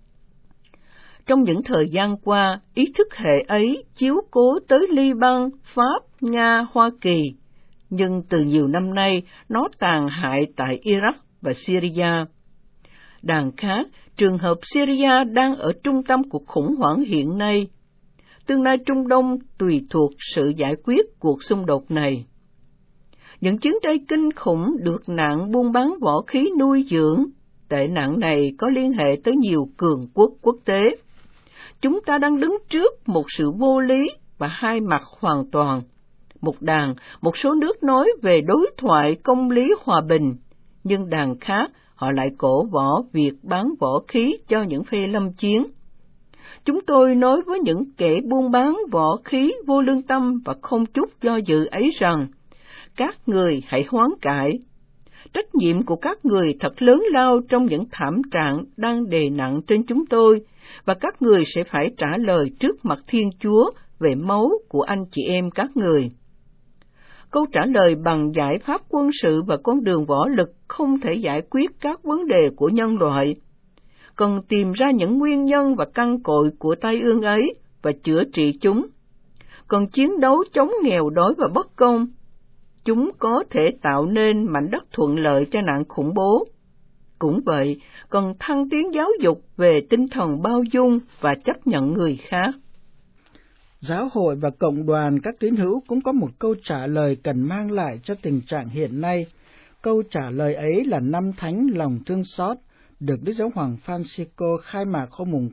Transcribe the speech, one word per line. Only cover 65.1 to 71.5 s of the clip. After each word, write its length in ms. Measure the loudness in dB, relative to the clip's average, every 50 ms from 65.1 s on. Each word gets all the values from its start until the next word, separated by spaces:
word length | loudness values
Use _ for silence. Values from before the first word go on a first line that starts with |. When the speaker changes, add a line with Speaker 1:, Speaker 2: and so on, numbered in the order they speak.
Speaker 1:
chị 100 | -6 -6 -4
em 240 | -2 -2 -2 -2 -4
các 260 | -4 -4 -6 -4 -2
người. 320 | -2 0 2 2 2 0 -2 -6 -14 -20 -20 -20 -20 _ -20 -20 _ _ -20 -20 -20 -20 _ _ -20 -20 -20 -20 -20 -10 -4
Câu 140 | -2 -2 -2 0
trả 100 | 0 0 0
lời 300 | 2 4 4 4 4 4
bằng 360 | 2 0 0 0 0 -2 -2 -2
giải 180 | -2 -2 -2 -2 -4 -4
pháp 160 | -4 -6 -6 -6 -4
quân 200 | -2 -2 0 0 -2 0
sự 200 | 0 0 0 0
và 160 | 0 -2 -4 -2 0
con 200 | 0 0 0 0
đường 220 | 0 0 0 0
võ 220 | 0 0 0 0
lực 220 | 0 0 0 0 -2 -6 _ -18
không 320 | -12 -6 -2 0 0 0 0
thể 140 | -2 -4 -4
giải 280 | -4 -4 -4 -4 -4 -4
quyết 220 | -2